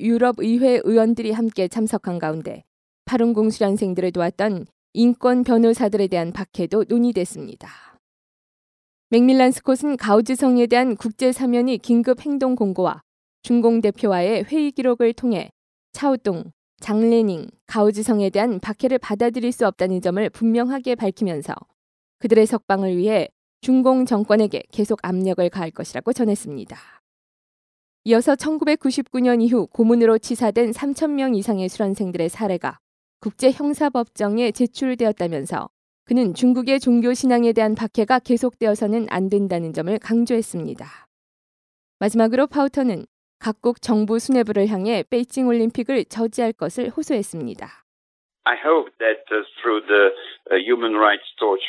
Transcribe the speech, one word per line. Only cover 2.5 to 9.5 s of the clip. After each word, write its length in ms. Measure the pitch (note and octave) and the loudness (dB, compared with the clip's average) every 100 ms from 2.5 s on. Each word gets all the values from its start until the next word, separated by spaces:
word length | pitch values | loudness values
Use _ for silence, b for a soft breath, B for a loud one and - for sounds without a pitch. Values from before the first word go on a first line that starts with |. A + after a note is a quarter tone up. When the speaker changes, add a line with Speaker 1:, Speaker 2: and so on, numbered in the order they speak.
| - _ _ _ _ | -14 _ _ _ _
Speaker 1:
파룬궁 440 | - B3 A#3 G#3+ A3 | -4 0 2 2 0
수련생들을 600 | A3 G3+ G3+ G3 F3+ F3+ | 0 0 0 -2 -2 -2
도왔던 540 | F3+ E3+ - G#3 F#3 - _ _ | -2 -4 -2 -4 -4 -10 _ _
인권 520 | - A#3+ A#3+ B3 B3 | 2 2 4 2 2
변호사들에 640 | B3 A#3 A3+ A#3 A3+ G3+ F#3+ | 2 4 4 4 0 0 0
대한 240 | F3+ E3+ | 0 -4
박해도 520 | F3+ F#3+ - E3+ G#3 G3+ | -6 -10 -6 -2 -2 0
논의됐습니다. 800 | A#3 A#3+ A3 F3+ - C#3+ - F#3 - - _ _ _ _ _ _ _ _ _ _ _ _ | 2 2 0 -4 -8 -16 -18 -20 -20 -20 _ _ _ _ _ _ _ _ _ _ _ _
맥밀란 420 | A#3 B3 C4 B3+ | 4 4 6 4